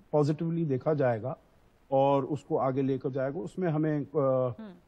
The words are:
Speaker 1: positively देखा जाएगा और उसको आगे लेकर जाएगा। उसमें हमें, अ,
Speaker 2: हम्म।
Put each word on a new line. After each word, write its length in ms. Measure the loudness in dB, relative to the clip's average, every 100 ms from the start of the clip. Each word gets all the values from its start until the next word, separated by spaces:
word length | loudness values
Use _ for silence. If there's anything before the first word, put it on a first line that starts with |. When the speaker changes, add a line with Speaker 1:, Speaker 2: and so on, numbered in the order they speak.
| 0
Speaker 1:
positively 520 | 2 2 2 -2 -2
देखा 300 | 0 0 0
जाएगा 420 | 0 2 0 -4 -10 _ _ _ _ -2
और 320 | 2 4 2
उसको 320 | 0 -4 -2 0
आगे 260 | 0 0
लेकर 280 | 0 -2 -4
जाएगा। 300 | -4 -4 -4
उसमें 280 | -8 -4 -2
हमें, 320 | 0 0 -2
अ, 60 | -2 0
Speaker 2:
हम्म। 560 | 2 2 0 -4 -12 -18